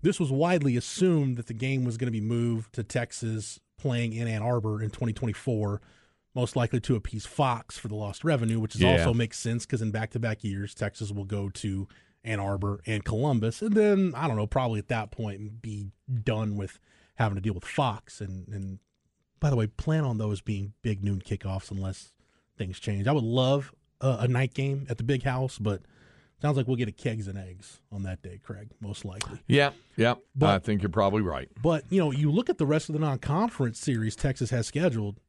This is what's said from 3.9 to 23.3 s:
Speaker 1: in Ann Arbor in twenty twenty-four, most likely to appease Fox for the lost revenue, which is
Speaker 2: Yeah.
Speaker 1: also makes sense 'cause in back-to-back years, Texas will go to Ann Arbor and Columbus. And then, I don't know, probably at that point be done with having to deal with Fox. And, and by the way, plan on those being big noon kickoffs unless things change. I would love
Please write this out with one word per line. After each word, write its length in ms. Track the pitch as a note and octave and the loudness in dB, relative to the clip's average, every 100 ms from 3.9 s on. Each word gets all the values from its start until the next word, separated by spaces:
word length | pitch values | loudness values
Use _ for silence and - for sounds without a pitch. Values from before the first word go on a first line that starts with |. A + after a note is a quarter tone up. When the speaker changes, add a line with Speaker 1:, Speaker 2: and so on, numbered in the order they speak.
| A#2+ A#2 | 0 0
Speaker 1:
in 140 | A2+ A#2 | -2 -2
Ann 140 | A2 | -2
Arbor 400 | A2+ B2 G#2+ G#2+ | 0 0 0 -2
in 80 | A2 | -4
twenty 220 | - A#2+ | -2 -4
twenty-four, 720 | G#2 A#2 G2+ - A2+ G#2 G2+ - _ _ _ _ | -2 -4 -4 -2 0 0 -2 -6 _ _ _ _
most 220 | B2+ B2 C3+ | -4 -2 0
likely 240 | A#2 B2 | 0 0
to 160 | - A#2+ | 2 0
appease 300 | - A2 - | 0 -8 -8
Fox 520 | - C3+ A#2 - - | 0 2 0 -6 -12
for 120 | A2+ | -8
the 60 | G#2+ | -6
lost 280 | G#2 F#2+ | -6 -4
revenue, 360 | D#3+ C#3+ A2+ A2+ | 0 2 2 0
which 160 | A2 G#2+ | -2 4
is 60 | |
Speaker 2:
Yeah. 100 | F#2 | 6
Speaker 1:
also 220 | F2 E2 | 6 4
makes 240 | A#2 A2+ - | 2 0 -2
sense 280 | A#2 A#2 - | -2 -2 -2
'cause 160 | B2 | -2
in 100 | A2 | 0
back-to-back 500 | A2 A2 A#2 A2+ G#2+ | -2 -4 -2 -2 -2
years, 320 | G#2 G2 G2+ | -4 -4 -6
Texas 380 | - G2+ - G#2+ | -4 -6 -4 -6
will 140 | G2+ G2 | -6 -4
go 240 | G2+ G2+ | -4 -4
to 400 | - G#2+ G2 G2 - _ _ | -4 -4 -4 -6 -12 _ _
Ann 160 | A2+ G#2+ | -6 -4
Arbor 400 | G2 G2+ G2+ G2+ - | -2 0 -2 -2 -4
and 180 | G#2+ | -4
Columbus. 580 | - G#2+ D3 B2 A2 - | -2 0 2 2 2 -2
And 120 | A3 | 2
then, 400 | G#3 G#3 G3 F#3 B2+ | 6 6 6 2 0
I 120 | D#3 | 0
don't 100 | A2 | 0
know, 100 | G#2 | 0
probably 320 | C3+ B2+ G#2+ | 2 0 -2
at 80 | - | -2
that 220 | A#2 G#2+ | -4 -4
point 500 | - A2 G2 G#2+ A2+ | -6 -6 -6 -12 -10
be 260 | A2+ G#2 G2+ - - B2 | -10 -8 -10 -12 -6 -2
done 320 | G#2+ A2 G#2+ G2+ | 0 0 0 -2
with 240 | G2 - _ _ _ - | -6 -10 _ _ _ -2
having 200 | A2 G2 | 0 0
to 60 | |
deal 120 | G2+ | -2
with 120 | F#2+ - | -4 -4
Fox. 560 | - C3+ G#2+ - - | 0 0 -2 -12 -12
And, 260 | G2 F#2+ F2+ | -10 -10 -10
and 300 | G#2 G2 F#2+ _ _ _ _ _ _ | -8 -8 -10 _ _ _ _ _ _
by 80 | D3+ | 2
the 60 | B2+ | 2
way, 100 | A2 | 0
plan 380 | - - D#3+ C#3+ | -2 0 0 2
on 120 | A2 | 0
those 240 | G#2+ G#2 | -2 -2
being 320 | - G2+ G2+ - | -4 -4 -4 -4
big 220 | A#2+ G2+ | -4 0
noon 180 | G2 G2 | 0 -2
kickoffs 500 | - G2 G2 F#2+ - | -2 -6 -4 -6 -6
unless 420 | G2 F#2+ F#2 - _ _ _ _ _ | -6 -4 -6 -14 _ _ _ _ _
things 200 | F#2+ F#2+ | -8 -6
change. 300 | - G2+ G2+ | -4 0 2
I 60 | |
would 100 | D3 | 2
love 500 | A2+ | 2